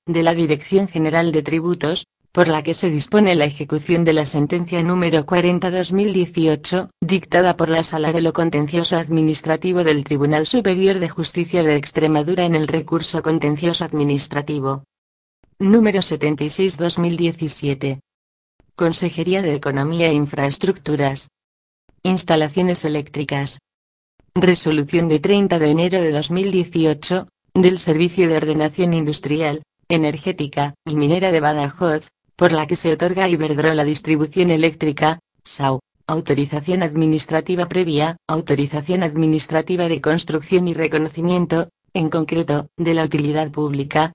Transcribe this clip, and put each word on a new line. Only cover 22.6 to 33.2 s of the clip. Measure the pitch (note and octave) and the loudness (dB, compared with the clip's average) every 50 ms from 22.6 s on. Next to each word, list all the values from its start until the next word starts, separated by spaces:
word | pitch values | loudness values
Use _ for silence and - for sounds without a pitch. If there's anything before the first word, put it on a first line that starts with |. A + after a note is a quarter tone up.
| F3+ F3+ F3 F3 - | 0 0 0 -2 -2
eléctricas. | D#3 D3+ D3+ C#3+ - - C#3 D3+ C3+ D3 C#3 C#3 C#3 - - _ _ _ _ _ _ _ _ _ _ _ _ _ _ - | -4 -4 -4 -6 -6 -8 -8 -6 -4 -4 -4 -4 -6 -8 -12 _ _ _ _ _ _ _ _ _ _ _ _ _ _ -2
Resolución | F3+ E3+ F3+ F3+ - - D#3+ D#3 D3 D3 D3 - E3+ E3+ E3 | 2 4 4 4 4 2 0 0 0 0 0 0 0 2 2
de | D#3 D3+ | 2 2
treinta | D3 F#3+ G3+ G3+ G3 F#3+ F#3 E3+ | 2 2 4 4 4 2 2 2
de | D#3 D3+ | 2 2
enero | D3+ D#3+ E3+ F3+ F3+ F#3+ | 2 2 2 2 2 2
de | F3 D#3+ | 0 0
dos | D3 D3 D3 - | 0 -2 -2 -2
mil | F3 F3+ G3 G3+ | -2 -2 0 0
dieciocho, | F#3+ F#3 F3 F3 - E3+ D#3+ D#3 D3+ D3 - - F3+ F#3 F3+ - _ _ _ _ - | 0 0 0 0 0 0 2 2 0 0 -2 -2 -2 -4 -4 -8 _ _ _ _ 2
del | F#3 F3+ F3+ F#3 F3 | 4 4 6 4 2
Servicio | - F3+ D#3 D#3 E3+ F3 E3+ F#3+ F3+ E3 | 0 0 2 2 2 2 2 2 2 4
de | D#3+ D#3 | 2 2
Ordenación | D#3 D3+ D3+ D3+ D3+ D3+ D3+ - F3+ F3 E3+ | 0 0 0 0 0 0 0 0 0 0 2
Industrial, | E3 D#3 D3 D3+ - - C#3 D3 D#3 D#3+ D3+ C#3+ D#3 - _ _ _ _ - | 0 0 -2 -2 -4 -4 -4 -2 -2 -2 -2 -4 -6 -8 _ _ _ _ -2
Energética | F3 E3 D#3 D3+ D3 D3+ - F#3 F3+ - D3+ C#3+ - - C#3+ C#3+ C#3+ - _ | 0 0 2 0 -2 -2 -4 -6 -4 -4 -6 -6 -4 -4 -4 -4 -6 -10 _
y | E3 D3+ | -4 -2
Minera | D3+ D3 D3 E3 F#3 F#3 F#3+ F3 | 0 2 2 2 2 2 2 2
de | D#3+ | 2
Badajoz, | D3+ D3+ D3+ D3+ C#3+ C#3+ D3+ E3+ F3+ E3+ D3+ D#3 - - _ _ _ _ _ | 2 2 0 0 -2 -4 -4 -2 -2 0 0 -2 -4 -10 _ _ _ _ _
por | - F3 F3 | 0 2 2
la | E3 D#3 D#3 | 2 2 0
que | D3+ F3 | -2 -2
se | D#3+ - E3+ D#3 | -2 0 0 0
otorga | D#3 F3 F3+ F#3 F#3 | 0 0 -2 0 0